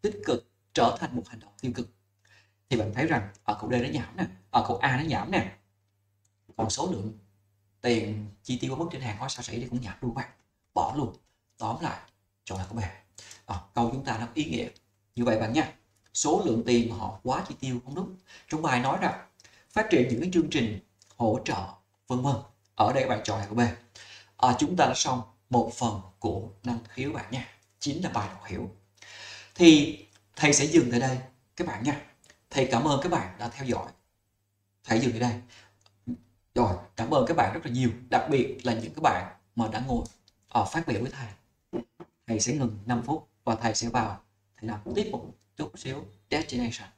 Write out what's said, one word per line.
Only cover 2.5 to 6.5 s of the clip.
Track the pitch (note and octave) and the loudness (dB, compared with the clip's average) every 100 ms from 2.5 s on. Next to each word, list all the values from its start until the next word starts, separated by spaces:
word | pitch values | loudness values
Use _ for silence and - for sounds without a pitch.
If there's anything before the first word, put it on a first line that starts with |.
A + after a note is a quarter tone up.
| _ _ | _ _
thì | B2 | -2
bạn | G#2 | 0
thấy | G#2 D3+ | 0 0
rằng | B2 G2 - | 0 -2 -10
ở | - G#2+ | -6 -4
câu | A2+ | 0
D | |
nó | B2 A#2+ D3+ | 0 0 -4
giảm | - - | -6 -6
nè, | F#3 - _ | -6 -6 _
ở | - - | 0 2
câu | - | 0
A | C#3 C3 | 0 0
nó | D#3+ | 0
giảm | C#3+ A2 | -2 0
nè, | F#3+ F#2+ - _ _ _ _ _ _ _ _ _ | -2 -2 -8 _ _ _ _ _ _ _ _ _